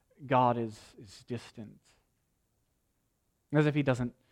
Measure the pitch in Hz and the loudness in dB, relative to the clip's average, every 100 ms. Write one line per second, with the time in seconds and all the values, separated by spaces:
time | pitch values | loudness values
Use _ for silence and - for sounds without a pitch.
0 | _ _ 135 127 127 120 113 110 - - | _ _ 0 2 4 2 -4 -10 -20 -20
1 | 101 - - 120 - - 107 101 _ _ | -20 -20 -12 -12 -12 -18 -20 -20 _ _
2 | _ _ _ _ _ _ _ _ _ _ | _ _ _ _ _ _ _ _ _ _
3 | _ _ _ _ _ 147 151 147 139 120 | _ _ _ _ _ 2 2 2 0 0
4 | 120 - _ | -2 -8 _